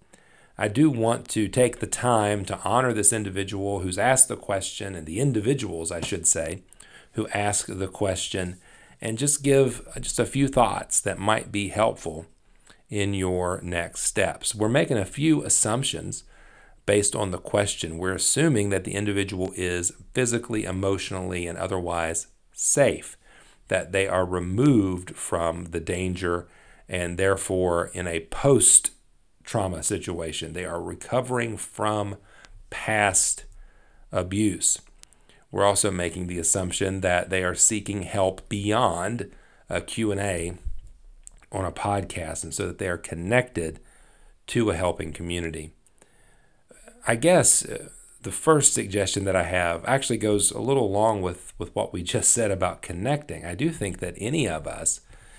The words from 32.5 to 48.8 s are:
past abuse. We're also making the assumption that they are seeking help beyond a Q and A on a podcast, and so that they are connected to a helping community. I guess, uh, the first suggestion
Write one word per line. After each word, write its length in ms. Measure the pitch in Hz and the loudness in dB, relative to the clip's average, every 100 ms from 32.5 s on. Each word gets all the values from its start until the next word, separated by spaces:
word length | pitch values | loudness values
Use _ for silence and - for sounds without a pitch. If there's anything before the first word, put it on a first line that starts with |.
| - - | -20 -14
past 760 | - - 107 101 90 - - - - - - - - - | -8 -2 2 4 4 2 -2 -8 -18 -20 -20 -20 -20 -4
abuse. 680 | 98 90 98 107 87 - - - - - - _ - _ | -4 0 0 0 2 0 0 -6 -20 -20 -20 _ -20 _
We're 140 | 98 | 2
also 260 | 101 101 104 | 4 4 2
making 380 | 90 87 90 90 | 0 -2 -4 -6
the 120 | 87 | -2
assumption 600 | 80 98 90 - 95 95 | 0 0 0 -2 -2 0
that 300 | 92 90 87 | 2 2 2
they 160 | 92 90 | 0 0
are 100 | 90 | 2
seeking 460 | - 107 98 101 | 2 2 -2 -4
help 480 | 90 104 95 - - | -2 2 2 0 -6
beyond 840 | 104 101 110 117 85 95 117 - - - - - | -2 2 4 2 2 -2 -4 -8 -14 -20 -20 -6
a 100 | 87 | -6
Q 320 | - - 107 | -4 -2 0
and 80 | 98 | 0
A 360 | 101 87 85 90 - - - - - - - - - | 0 -2 -4 -6 -6 -6 -8 -18 -20 -20 -20 -20 -8
on 120 | 98 90 | -4 -4
a 60 | |
podcast, 720 | - 104 101 87 - 80 78 | -4 -2 0 -2 -6 -8 -8
and 100 | 85 | -6
so 140 | - 95 | -4 -4
that 100 | - | -4
they 100 | 95 | -4
are 100 | 87 | -4
connected 800 | - 82 90 123 123 85 80 80 - - - - - - - | -6 -6 2 2 2 -4 -6 -8 -18 -20 -20 -20 -20 -20 -2
to 220 | 123 107 | 2 2
a 60 | 85 | 2
helping 360 | 92 82 82 | 0 -2 -6
community. 640 | 80 85 87 85 78 78 - _ _ _ _ - _ _ _ _ - - - - | -8 -6 -4 -4 -8 -12 -18 _ _ _ _ -20 _ _ _ _ -20 -20 -6 -2
I 100 | 117 | 2
guess, 500 | 160 180 120 - - | 6 6 6 4 0
uh, 240 | - - - - - | -8 -12 -20 -20 -14
the 100 | 98 | -10
first 420 | - 156 156 127 | 0 4 6 6
suggestion 520 | - | 2